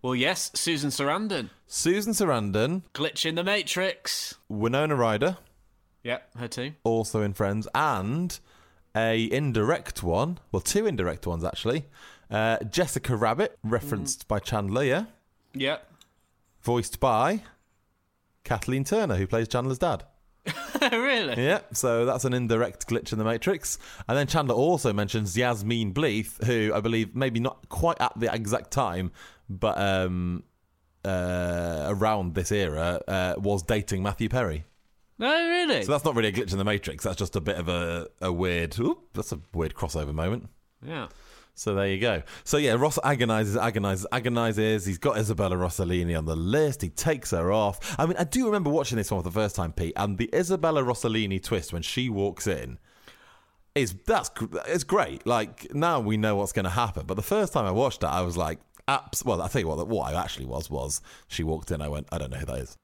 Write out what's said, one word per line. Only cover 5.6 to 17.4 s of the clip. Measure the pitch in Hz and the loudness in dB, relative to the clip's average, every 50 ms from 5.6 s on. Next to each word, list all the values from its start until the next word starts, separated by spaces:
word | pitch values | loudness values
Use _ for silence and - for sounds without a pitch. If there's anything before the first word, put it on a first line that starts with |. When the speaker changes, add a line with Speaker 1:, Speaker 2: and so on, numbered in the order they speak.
| _ _ _ _ _ _ _ _ _ | _ _ _ _ _ _ _ _ _
Speaker 1:
Yep, | 120 120 - - _ _ | -6 -6 -6 -6 _ _
her | 120 120 | -10 -8
too. | 113 - 123 123 143 156 _ _ | -8 -6 -6 -8 -8 -10 _ _
Speaker 2:
Also | 117 113 113 110 - - 110 | 2 2 2 0 0 0 0
in | 107 101 | 0 0
Friends. | 98 - 107 98 101 107 107 - - | 0 0 0 0 0 -2 -4 -2 0
And | 131 151 151 131 98 92 104 131 160 180 170 - - - _ - - - _ _ _ _ _ _ | 0 2 2 2 0 0 -2 -2 -2 -2 -4 -6 -10 -14 _ -20 -20 -20 _ _ _ _ _ _
a | 110 113 113 113 113 113 113 | 0 2 4 4 2 2 2
indirect | - 131 151 139 117 110 104 117 165 - - - - - - | 2 0 0 2 2 2 4 4 2 2 0 -8 -10 -4 0
one, | 87 82 95 127 165 175 - - - | 2 2 2 2 0 -2 -8 -8 -4
well, | - 95 | -4 -2
two | - - - 202 220 | -2 2 0 2 2
indirect | 214 156 101 92 87 80 - - | 2 0 0 0 -2 -2 -2 -4
ones, | 90 85 82 | -4 -4 -2
actually. | 82 90 - - - 110 127 160 143 - - - - - - - _ - | -2 -4 -4 -2 0 0 0 0 -2 -8 -16 -20 -20 -20 -20 -20 _ -4
Uh, | 101 104 110 113 113 - | -2 0 2 2 2 0
Jessica | - 107 - 165 180 139 - 131 - - 127 | -2 -2 0 0 0 2 0 -4 -2 0 0
Rabbit, | 104 113 110 117 147 208 - - - - | 2 4 2 4 2 0 -2 -2 -6 -2
referenced | 107 117 113 - 143 143 - - - - - - | 0 0 0 0 -2 -4 -2 -2 -4 -4 -6 -4
Speaker 1:
Mm. | _ | _
Speaker 2:
by | 107 101 | -2 -2
Chandler, | - - - 107 101 95 101 123 147 | -2 -2 -2 -2 0 0 0 2 2
yeah? | 131 131 170 226 220 - _ _ _ _ _ _ _ - | 4 2 2 0 -4 -10 _ _ _ _ _ _ _ -6
Speaker 1:
Yep. | 135 131 135 156 - - - - _ - _ _ _ _ _ _ _ _ _ _ _ | -4 -2 -2 -2 -4 -8 -18 -20 _ -20 _ _ _ _ _ _ _ _ _ _ _
Speaker 2:
Voiced | - 117 120 120 113 - - - | -2 0 0 0 0 -2 -4 0
by | - 131 117 107 123 156 208 220 | 2 4 4 4 4 2 0 -2